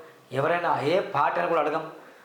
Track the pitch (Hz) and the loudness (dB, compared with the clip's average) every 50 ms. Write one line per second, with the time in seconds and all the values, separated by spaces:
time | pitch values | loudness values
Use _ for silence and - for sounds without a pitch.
0 | - - - - - - 123 135 147 160 175 175 170 160 165 - 131 147 175 - | -18 -20 -20 -20 -12 -6 -2 0 2 2 2 2 2 0 0 0 2 2 2 2
1 | - - - 143 156 165 170 175 170 165 165 160 147 151 156 160 160 160 - - | 0 0 0 0 0 0 0 0 0 2 2 2 2 0 0 -2 -4 -8 -12 -16
2 | - - - - | -20 -20 -20 -20